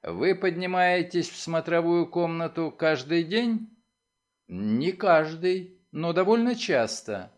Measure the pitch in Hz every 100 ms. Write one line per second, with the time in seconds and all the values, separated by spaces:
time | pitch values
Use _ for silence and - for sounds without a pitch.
0 | - 87 160 185 190 170 180 185 180 180
1 | 170 175 165 - - 165 160 170 170 170
2 | 170 170 165 165 165 165 160 - 160 151
3 | 131 170 165 214 240 226 - _ _ _
4 | _ _ _ _ _ 90 104 113 160 180
5 | 208 160 156 160 180 185 180 - _ 147
6 | 165 170 190 233 233 233 - 143 113 -
7 | - 98 92